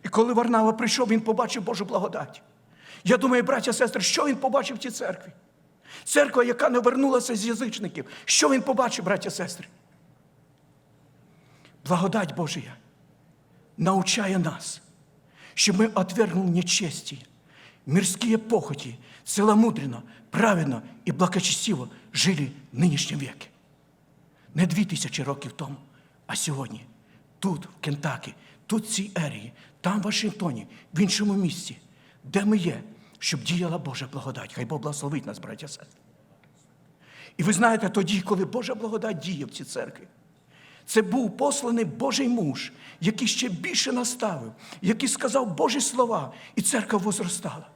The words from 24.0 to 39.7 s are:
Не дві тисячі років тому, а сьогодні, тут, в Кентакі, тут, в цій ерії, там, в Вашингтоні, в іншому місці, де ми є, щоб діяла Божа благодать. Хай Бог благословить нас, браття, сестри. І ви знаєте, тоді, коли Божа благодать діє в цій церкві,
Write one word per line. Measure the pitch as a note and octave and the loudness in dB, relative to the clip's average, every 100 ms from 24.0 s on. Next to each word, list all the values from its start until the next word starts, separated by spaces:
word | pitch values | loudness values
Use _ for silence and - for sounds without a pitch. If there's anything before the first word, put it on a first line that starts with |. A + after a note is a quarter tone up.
| _ _ _ _ - D#3 | _ _ _ _ -6 2
Не | F3+ | 2
дві | E3+ G#3 | 2 0
тисячі | D3+ C3+ - | -2 -4 -4
років | C3+ C3+ C3 | -4 -4 -8
тому, | - C#3+ C#3+ - - _ _ - | -10 -10 -10 -16 -20 _ _ -10
а | - | -4
сьогодні, | - C3+ A#2 G#2+ - _ _ - _ _ | -4 -4 -6 -10 -16 _ _ -20 _ _
тут, | G3 D3+ - | -2 -2 -6
в | - | -8
Кентакі, | D3+ C#3+ D3 B2 - - - - - | -6 -4 -4 -6 -10 -18 -20 -20 -2
тут, | A3 - | -2 -2
в | |
цій | - G3+ F#3+ | -4 -4 -2
ерії, | D3+ A2 A2+ - - _ | -4 -6 -14 -20 -20 _
там, | F#3 G#3 | -2 0
в | |
Вашингтоні, | G3 - G#3+ - F3 A#2 - - - | -2 -2 -2 -4 -4 -4 -10 -20 -8
в | D#3+ | 0
іншому | G3 - G#3 | 2 2 2
місці, | G3 F3+ - - - - _ - _ | 2 0 -2 -12 -16 -20 _ -20 _
де | - G3 G3+ | -2 0 4
ми | G#3+ | 2
є, | E3 A#2+ - - - _ | 2 -4 -12 -20 -20 _
щоб | - C#3+ | -4 -4
діяла | - F3 F3 E3+ | -2 0 0 -4
Божа | C#3 B2 C3 | -6 -8 -8
благодать. | C#3 - - G#2 | -8 -8 -10 -12
Хай | - A#2+ | -8 -6
Бог | D3+ | -4
благословить | D3+ D3 C#3+ D3 G#2 | -6 -6 -4 -4 -6
нас, | A2 | -12
браття, | G#2 A2 B2 | -12 -14 -14
сестри. | - - _ _ _ _ _ _ _ _ _ _ _ - - - - | -16 -20 _ _ _ _ _ _ _ _ _ _ _ -20 -20 -16 -2
І | |
ви | E3+ | 0
знаєте, | G3 A#3 A3 G#3 | 4 4 4 0
тоді, | G#3 F3+ G3 | 0 0 -2
коли | - G3 F#3 | 0 -2 0
Божа | A#3 A#3+ A#3 | -4 -6 -6
благодать | A3 A3 A3 E3+ | -6 -4 -4 -6
діє | E3 D#3+ B2+ | -6 -8 -8
в | |
цій | - | -12
церкві, | - | -10